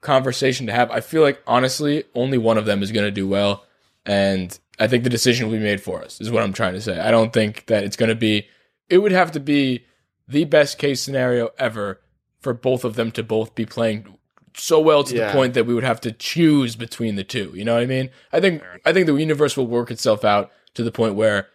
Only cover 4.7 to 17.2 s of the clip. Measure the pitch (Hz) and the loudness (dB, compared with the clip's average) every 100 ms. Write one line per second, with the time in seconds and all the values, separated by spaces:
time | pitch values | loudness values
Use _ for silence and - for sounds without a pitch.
4.7 | - 110 123 123 117 127 120 107 110 107 | -2 0 2 0 0 2 2 0 -2 -2
5.7 | 101 98 90 - - 110 117 110 95 101 | -2 -4 -12 -12 -12 -4 -2 -2 -2 -4
6.7 | 92 110 90 110 117 113 120 107 - - | -4 -6 -4 2 2 4 2 0 -4 -2
7.7 | 107 101 - 113 113 113 104 - _ _ | 0 0 -2 -2 2 0 0 -2 _ _
8.7 | _ _ 180 208 185 175 156 139 143 135 | _ _ 2 4 2 0 -2 0 0 2
9.7 | 123 _ _ _ _ _ 139 160 151 143 | -2 _ _ _ _ _ -2 2 2 2
10.7 | - 143 127 - 135 127 123 117 - 127 | 0 -4 -4 -4 -2 0 0 -2 -4 -4
11.7 | 110 101 95 _ _ _ _ 139 117 135 | -4 -8 -8 _ _ _ _ -8 -4 -2
12.7 | 123 127 110 113 - 110 110 107 - 110 | -2 -2 -4 -6 -6 -4 -4 -4 -6 -8
13.7 | - 117 107 107 95 _ _ _ - - | -2 -2 -4 -10 -20 _ _ _ -12 2
14.7 | 160 156 147 135 123 107 131 127 123 117 | 4 6 4 2 -2 0 2 2 0 0
15.7 | 120 127 117 123 107 - 160 165 147 123 | 0 0 -2 -4 -8 -8 2 4 4 2
16.7 | 113 117 - 113 101 | -4 -12 -6 -4 -4